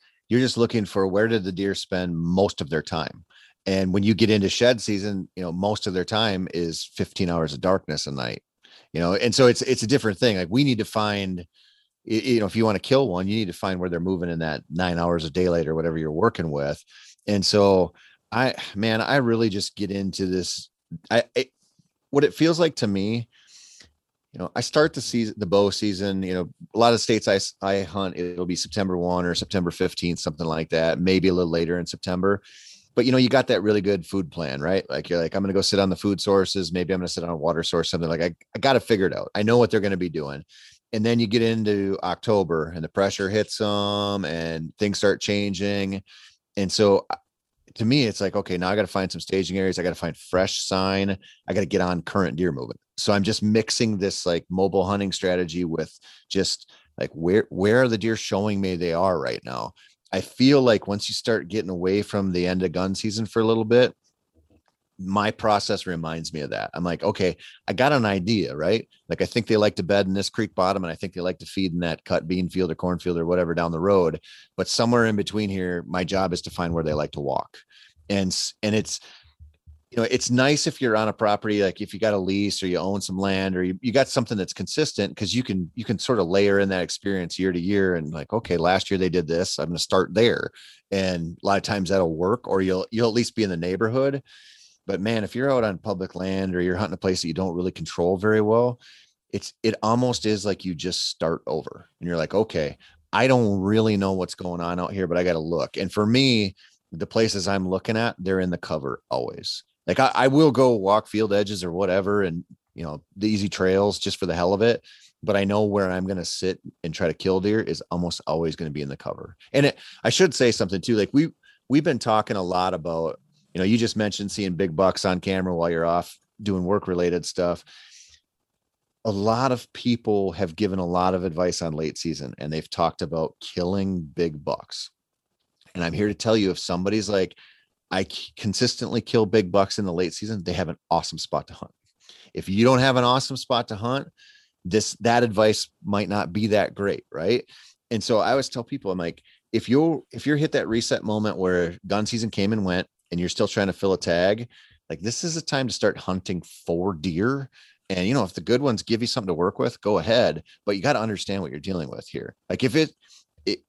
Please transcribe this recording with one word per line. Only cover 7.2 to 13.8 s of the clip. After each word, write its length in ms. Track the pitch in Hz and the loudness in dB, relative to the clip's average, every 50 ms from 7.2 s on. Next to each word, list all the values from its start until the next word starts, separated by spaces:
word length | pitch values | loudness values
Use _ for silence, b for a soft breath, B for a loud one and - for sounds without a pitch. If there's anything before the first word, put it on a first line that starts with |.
| 98 87 | -2 0
hours 220 | 85 85 80 76 | 0 0 0 -2
of 100 | 73 64 | -4 -2
darkness 440 | - 92 95 92 - - 76 76 - | 0 0 0 0 0 -4 -6 -6 -6
a 60 | 76 | -6
night, 320 | 71 67 62 60 52 50 _ _ _ _ b b b b b b - | -6 -6 -6 -6 -8 -10 _ _ _ _ b b b b b b -4
you 60 | 78 | -2
know? 160 | 85 87 95 | 0 0 2
And 180 | 101 - 120 - | 2 0 2 4
so 140 | - 131 123 | 6 6 6
it's, 160 | 113 - 120 | 6 4 2
it's 180 | 127 127 - | 0 0 0
a 60 | - 107 | 2 2
different 320 | 139 131 110 110 95 - | 2 2 2 0 0 2
thing. 180 | 131 120 104 92 | 2 2 2 2
Like, 100 | 90 78 | -2 0
we 140 | 98 131 147 | 2 2 2
need 140 | 139 123 104 | 2 2 0
to 80 | 107 | -2
find, 540 | - - 113 104 104 104 101 98 95 92 87 85 _ b b b b b b b b b _ - | -2 -2 -2 0 0 -2 -2 -4 -4 -6 -8 -10 _ b b b b b b b b b _ -6
y-, 160 | - 110 113 104 | -2 -2 -2 2
you 160 | 127 120 113 | 2 2 2
know, 60 | 104 | 2
if 100 | 92 87 | 0 0
you 80 | 110 113 | 2 2
wanna 140 | 110 101 92 | 2 2 0
kill 300 | - - 131 135 139 110 | 2 4 4 4 4 2
one, 200 | 87 87 92 98 | 0 -2 -2 -2
you 80 | 107 | -2
need 120 | 113 110 87 | -2 -2 -4
to 60 | 85 | -6
find 260 | - - 98 95 | -6 -6 -4 -4
where 100 | 90 | -2